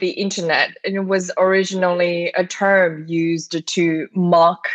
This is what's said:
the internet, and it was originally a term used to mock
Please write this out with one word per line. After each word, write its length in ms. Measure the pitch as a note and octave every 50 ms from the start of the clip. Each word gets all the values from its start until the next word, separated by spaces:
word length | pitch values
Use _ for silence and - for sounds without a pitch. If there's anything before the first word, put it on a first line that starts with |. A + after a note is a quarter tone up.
the 100 | F#3 F3+ -
internet, 580 | - G3+ G3 - - E3+ E3 D3+ C3 C#3+ - - - -
and 140 | G3 F#3+
it 80 | G3 G3
was 260 | F#3 G3 F#3+ F3+ F3+ -
originally 960 | - F#3 F#3 F#3+ F#3+ F#3+ F#3 F#3+ F#3 F#3 F3+ F3 F3 F3 F3 F3 E3+ F3 - -
a 80 | F#3 F#3
term 600 | F#3 - - G3+ G3 G3 F#3+ F#3 E3+ D#3+ D#3 D#3
used 580 | D#3+ E3+ E3 E3 E3 E3 E3 D#3 - - E3 E3
to 440 | - - F#3 E3+ E3 D#3+ D#3+ D3+ - -
mock 500 | F#3 F3+ F3 F3 E3 E3 E3+ F3+ - - - -